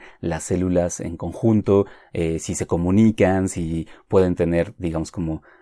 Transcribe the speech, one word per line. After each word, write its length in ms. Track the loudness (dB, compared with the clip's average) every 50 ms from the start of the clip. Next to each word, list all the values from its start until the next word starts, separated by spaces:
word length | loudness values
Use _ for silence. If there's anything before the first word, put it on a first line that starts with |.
| -8 -16 -14 _
las 240 | -6 -6 -4 -4 -4
células 560 | -2 -2 0 0 2 2 2 0 0 -4 -8
en 160 | -10 -10 -10
conjunto, 680 | -8 -8 -10 -4 0 2 2 2 2 4 4 2 2 2 0 -6 -18 _ _
eh, 260 | -6 -4 -2 -2 -2 -4
si 160 | -6 -6 -6
se 120 | -6 -4
comunican, 800 | -2 -2 0 0 2 4 6 4 4 4 4 2 2 2 2 -2 -2
si 400 | -4 -6 -6 -4 -4 -6 -6 -8 -14 -20 _ 2
pueden 260 | 2 4 4 4 2
tener, 400 | 0 0 0 2 0 0 -2 -6 -8
digamos, 340 | -6 -4 -4 -4 -6 -6
como... 300 | -8 -6 -6 -6 -6 -8 -10 _ _ _